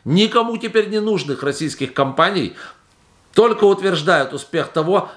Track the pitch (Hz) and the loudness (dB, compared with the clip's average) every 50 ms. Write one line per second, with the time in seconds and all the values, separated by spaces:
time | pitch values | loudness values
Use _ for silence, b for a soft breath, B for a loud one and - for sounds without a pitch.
0 | b 120 156 190 220 220 240 240 226 233 226 220 233 214 214 220 208 196 214 214 | b 2 4 4 4 4 2 0 0 0 -4 -6 -4 -2 0 0 0 0 -2 -2
1 | 208 220 208 160 139 143 131 123 135 143 139 - 160 143 - - 139 - - 143 | 0 0 -2 -2 -2 -4 -6 -4 -4 -4 -4 -4 -6 -6 -6 -6 -8 -6 -2 -2
2 | 139 135 127 160 160 190 202 175 117 87 B B B B B B _ _ _ _ | -2 0 0 0 0 0 0 -2 -4 -6 B B B B B B _ _ _ _
3 | _ _ _ _ _ _ - 214 226 233 214 214 208 196 190 185 185 190 180 151 | _ _ _ _ _ _ 4 4 4 4 4 4 4 2 2 2 0 -2 -2 0
4 | 147 190 170 147 135 131 147 135 - - - 160 131 - - 160 156 170 196 185 | 0 2 2 2 2 -2 -6 -12 -10 -6 -4 -4 -4 -4 -4 -2 0 0 0 0
5 | B B B | B B B